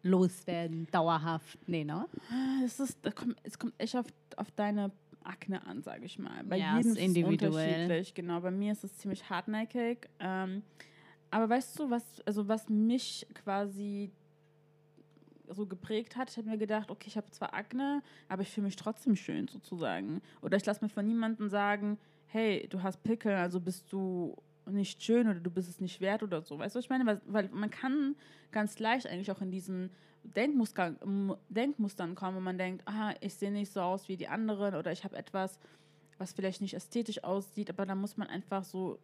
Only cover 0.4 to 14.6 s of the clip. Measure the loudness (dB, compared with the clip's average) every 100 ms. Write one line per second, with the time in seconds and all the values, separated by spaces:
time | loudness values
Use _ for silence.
0.4 | -4 -2 -2 -4 2 4 6 4 2 -2
1.4 | -4 -14 -2 -2 0 -4 -4 -8 -4 -2
2.4 | 2 2 0 0 -4 -2 -6 -2 -4 -4
3.4 | -8 -6 -6 -4 -2 -2 -4 -10 _ -10
4.4 | -8 0 0 2 0 -4 _ -16 -14 -10
5.4 | -6 -6 -6 -10 -8 -10 -12 -8 -8 -8
6.4 | -2 0 4 4 6 4 4 6 6 4
7.4 | 4 4 2 2 2 2 0 -6 -4 -2
8.4 | 0 0 0 -2 -6 -8 -6 -6 -4 -4
9.4 | -2 -2 -2 0 0 -2 -8 _ -4 -2
10.4 | -2 -4 -8 -20 -20 -20 -20 -20 _ 2
11.4 | 4 4 2 -4 0 0 -2 -6 -2 0
12.4 | 2 0 4 4 6 4 0 -8 -12 -10
13.4 | -2 0 0 -4 -4 -4 -6 -10 _ _
14.4 | _ _